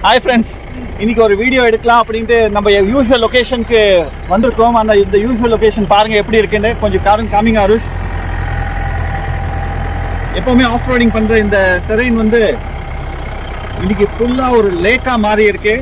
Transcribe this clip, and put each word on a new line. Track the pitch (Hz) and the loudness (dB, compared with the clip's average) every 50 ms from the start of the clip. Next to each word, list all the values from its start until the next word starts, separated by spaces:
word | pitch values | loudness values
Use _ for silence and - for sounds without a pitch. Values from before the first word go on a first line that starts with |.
| - | 4
ஹாய் | 196 233 247 | 4 2 4
ஃப்ரெண்ட்ஸ், | - 359 247 226 220 - - - - - - - - - - - | 2 2 0 2 0 -2 -8 -14 -14 -14 -12 -12 -12 -10 -8 -4
இன்னைக்கு | 202 226 233 226 226 | -2 -2 2 2 4
ஒரு | 214 202 196 | 4 2 2
வீடியோ | 233 262 262 262 247 233 | 2 0 2 2 4 2
எடுக்கலாம் | 220 220 - 233 233 240 | 2 2 2 2 4 4
அப்படின்ட்டு | 226 226 220 226 226 220 233 233 220 214 202 | 2 0 -2 -6 0 0 2 2 2 2 0
நம்ம | 208 202 208 202 202 196 196 | 0 2 2 4 4 2 2
யூஷுவல் | 240 285 262 220 262 240 226 | 2 0 2 2 2 2 2
லொகேஷனுக்கு | 214 220 247 233 - 262 233 220 - 240 220 214 202 190 175 160 135 - - - - | 2 2 0 0 0 -4 -4 -2 0 2 4 4 4 4 2 2 -2 -8 -12 -4 -2
வந்திருக்கோம். | 180 208 226 247 226 220 226 233 233 226 | 0 0 0 0 2 2 2 2 2 2
அந்த, | 220 220 208 202 202 | 2 4 2 2 2
இந்த | 196 196 202 208 | 2 0 0 0
யூஷுவல் | 247 254 214 240 233 226 | 0 -2 0 0 0 0
லொகேஷன் | 202 220 220 208 220 208 156 | 2 2 0 0 0 0 2
பாருங்க | 202 202 214 220 220 208 | 2 2 2 2 0 -2
எப்படி | 202 - 220 220 | 0 2 2 0
இருக்குன்னு. | 202 170 208 214 202 226 233 - | 2 2 -2 -2 0 -2 -2 -2
கொஞ்சம் | 214 208 185 185 - | -2 -2 -2 0 2
காருங்க, | 196 208 214 226 202 208 | 2 2 2 0 -2 0
காமிங்க | 208 220 226 220 214 196 | 0 2 2 2 2 2
அருஷ். | 190 214 233 - - - - - - - - - - - - - - - - - - - - - - - - - - - - - - - - - - - - - - - - - - - - - - - - - - - 214 | 2 2 0 0 -6 -8 -8 -8 -6 -6 -6 -6 -6 -6 -4 -4 -4 -4 -4 -4 -4 -6 -6 -4 -4 -4 -4 -4 -4 -4 -6 -6 -6 -6 -6 -6 -6 -6 -6 -6 -6 -6 -6 -6 -6 -6 -6 -6 -6 -6 -6 -6 -6 -6 -4
எப்பவுமே | 175 254 247 247 262 233 233 | -2 0 2 2 2 2 0
ஆஃப் | 240 - 254 | -2 -2 -2
ரோடிங் | 254 240 240 226 214 | 0 2 2 2 2
பண்ற | 220 220 214 226 220 208 | 0 0 2 2 2 2
இந்த | 196 202 196 190 185 185 180 180 - | 2 2 2 2 2 0 0 -2 -2
டெரெயின் | 214 220 254 247 233 226 | -2 0 0 0 0 0
வந்து | 220 214 226 233 214 180 131 - - - - - - - - - - - - - - - - - - - - - - - - - | 0 2 2 2 2 0 -2 -4 -6 -10 -10 -10 -10 -10 -8 -8 -8 -8 -8 -10 -10 -10 -10 -10 -10 -10 -10 -10 -10 -10 -8 -6
இன்னைக்கு | 190 185 214 185 202 202 - | -4 -2 0 0 0 -2 0
ஃபுல்லா | - 233 247 247 262 262 254 240 233 | -4 -2 -2 0 0 0 2 2 2
ஒரு | 208 202 180 165 175 | 2 2 0 0 0
லேக்கா | 208 247 254 - 262 247 226 208 | 0 0 0 0 -2 -2 0 0
மாறி | 208 214 214 220 208 | 0 2 4 4 4
இருக்கு | 190 - - 208 220 254 | 2 2 0 -2 -2 -2